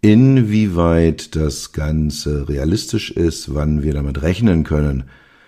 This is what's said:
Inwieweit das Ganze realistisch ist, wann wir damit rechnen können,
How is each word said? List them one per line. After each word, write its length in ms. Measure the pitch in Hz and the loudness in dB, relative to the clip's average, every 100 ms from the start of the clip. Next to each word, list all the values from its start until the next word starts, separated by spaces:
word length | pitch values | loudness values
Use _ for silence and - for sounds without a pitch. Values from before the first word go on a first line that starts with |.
Inwieweit 1300 | 107 107 131 135 110 107 107 85 85 82 82 78 - 78 | 6 6 6 4 2 2 0 2 2 4 2 0 -6 -4
das 380 | 76 69 - | -4 -4 -10
Ganze 760 | - 76 78 76 71 - 73 69 | -6 -2 0 -2 -4 -6 -6 -4
realistisch 640 | 71 73 101 - 110 - | -4 -2 -2 -2 -6 -6
ist, 420 | - 85 - - | -2 -2 -2 -8
wann 300 | 71 76 76 | -4 -2 0
wir 100 | 73 | -2
damit 300 | 73 71 69 | -2 -4 -4
rechnen 400 | 78 92 117 85 | -4 0 2 2
können, 400 | 73 76 73 67 65 _ _ _ | 0 0 0 -2 -8 _ _ _